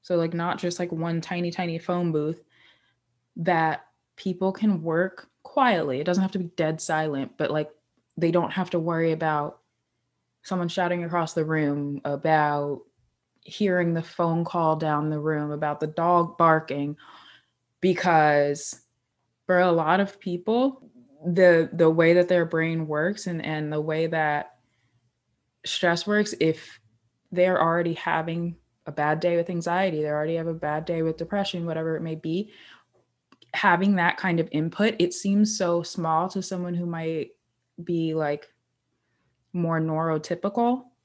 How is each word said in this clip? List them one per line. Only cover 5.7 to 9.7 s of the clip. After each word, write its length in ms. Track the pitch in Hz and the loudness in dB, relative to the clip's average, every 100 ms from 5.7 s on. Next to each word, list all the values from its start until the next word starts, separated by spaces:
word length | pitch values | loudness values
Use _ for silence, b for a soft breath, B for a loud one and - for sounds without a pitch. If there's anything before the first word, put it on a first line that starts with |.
| 185 147 131 | 2 0 -2
It 40 | |
doesn't 180 | 160 180 | 0 0
have 100 | 190 | 0
to 60 | 190 | -2
be 120 | 170 - | -6 -2
dead 240 | 156 160 | -2 -2
silent, 520 | - 156 156 139 127 _ | -2 -2 -2 -4 -6 _
but, 140 | 151 | -2
like, 200 | 151 151 _ _ _ _ - | -2 -4 _ _ _ _ -2
they 140 | 165 | 0
don't 220 | 170 165 | 2 0
have 180 | - 180 | -4 -2
to 80 | 175 | -2
worry 340 | 165 165 165 | -2 0 0
about 460 | 160 160 151 147 - _ | 0 0 0 -2 -8 _